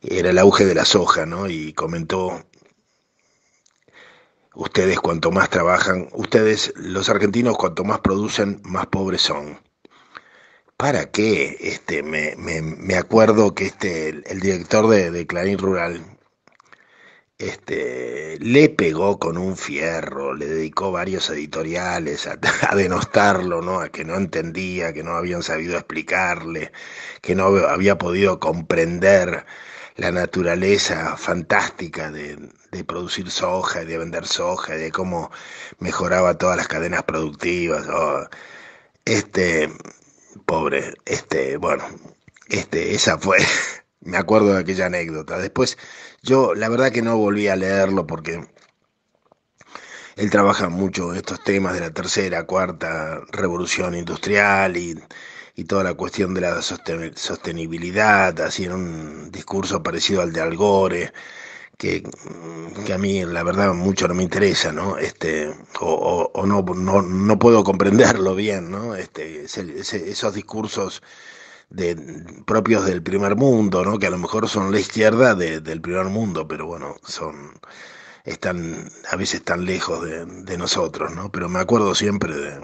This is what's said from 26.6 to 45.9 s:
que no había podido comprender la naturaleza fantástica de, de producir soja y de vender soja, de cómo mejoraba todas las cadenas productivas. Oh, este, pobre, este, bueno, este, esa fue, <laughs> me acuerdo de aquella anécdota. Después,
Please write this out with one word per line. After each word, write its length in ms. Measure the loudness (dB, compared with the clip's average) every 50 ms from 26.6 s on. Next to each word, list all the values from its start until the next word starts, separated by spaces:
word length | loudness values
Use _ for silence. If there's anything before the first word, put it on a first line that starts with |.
| -8 -10 -12 -18 -20 -18 -18 -16 -16 -16 -18 -14
que 140 | -4 -2 0
no 100 | 4 6
había 500 | 6 6 6 4 4 2 4 4 4 4
podido 440 | 4 0 -2 2 2 4 2 2 2
comprender 1040 | -2 -2 -2 -2 -2 0 2 2 2 0 0 2 6 6 6 6 6 2 -2 -6 -8 -14 -20 -20 -20 -20 -18 -18 -20 -16 _
la 140 | -4 -4 -2
naturaleza 1080 | 0 0 -2 -2 -2 0 0 2 2 2 4 4 4 4 4 0 -2 -2 -4 -6 -6
fantástica 920 | -4 -4 -2 -2 -2 0 0 0 0 0 -2 -6 -10 -12 -10 -8 -8 -8 -8
de, 400 | -10 -12 -12 -12 -14 -16 -18 -20 _ _ _ _
de 120 | -12 -10 -8
producir 460 | -6 -6 -6 -6 -6 -6 -8 -6 -6
soja 520 | -4 -2 -2 0 0 0 -2 -2 -4 -4
y 40 | -6
de 120 | -6 -6 -6
vender 280 | -6 -6 -8 -8 -4
soja, 480 | -4 -4 -2 -2 -2 -2 -4 -4 -6 -6
de 160 | -6 -6 -4
cómo 400 | -4 -4 -2 -2 -2 -4 -6 -8 -12 -16 -18 -18 -18 -18 -18 -18 -14 _
mejoraba 580 | -6 -4 -2 -2 0 2 4 4 4 4 4
todas 200 | 4 2 2 2
las 100 | 2 -2
cadenas 380 | -2 -4 -4 -2 -2 -2 -2 -2
productivas. 840 | -2 -2 -2 -4 -4 -6 -4 -2 -2 0 0 0 0 -2 -2 -2 -4
Oh, 400 | -2 0 0 0 0 -2 -4 -8 -16 -20 -20 -20 -20 -20 -20 -20 -20 -20 _ _ _ _ _
este, 680 | 0 0 0 0 0 0 2 2 2 2 2 0 0 -4 -10 -16 -18 -18 -20 _ _ _ _ _ _ -20 -8 _
pobre, 480 | -2 -2 0 0 0 0 0 -2 -4 -12 _ _
este, 520 | -4 -4 -4 -4 -2 -2 -2 0 -2 -2
bueno, 280 | -2 0 0 -2 -2 -4 -10 -14 -18 -20 -20 -20 _ _ -20 _ _ _ _
este, 460 | -4 -4 -4 -2 -4 -2 -2 0 0
esa 240 | 2 2 2 2 2
fue, 200 | 2 4 4 4 4 4 2 0 -2 -6
<laughs> 300 | -10 -14 _ _ _ _
me 160 | -12 -6 -4
acuerdo 380 | -4 2 4 4 6 6 6 4
de 60 | 2
aquella 260 | 2 -2 -2 -2 -2
anécdota. 520 | -2 -2 -4 -4 -4 -6 -8 -8 -8 -6 -6
Después, 400 | -6 -4 0 0 0 0 0 -8 -16 -20